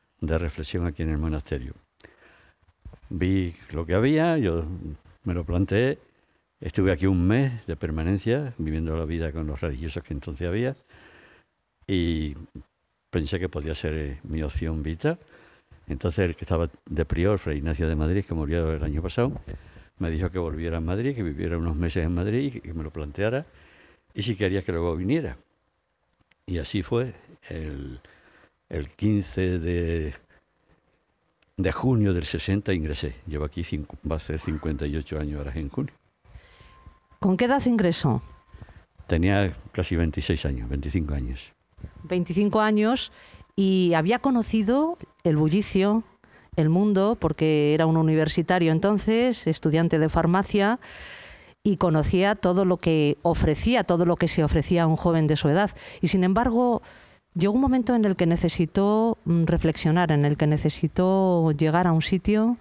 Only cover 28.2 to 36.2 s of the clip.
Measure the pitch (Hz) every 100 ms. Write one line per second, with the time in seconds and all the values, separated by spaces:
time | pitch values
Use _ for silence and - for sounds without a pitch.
28.2 | _ _ _ _ _ 82 71 - 104 101
29.2 | 92 95 92 90 85 87 85 82 76 -
30.2 | _ _ _ _ _ _ _ _ _ _
31.2 | _ _ _ - 92 - 127 117 101 87
32.2 | 78 82 - 101 - 90 78 73 73 -
33.2 | - 76 76 85 85 76 73 - - 82
34.2 | - 80 - 78 80 69 73 76 73 76
35.2 | 73 73 73 67 71 - 73 _ _ _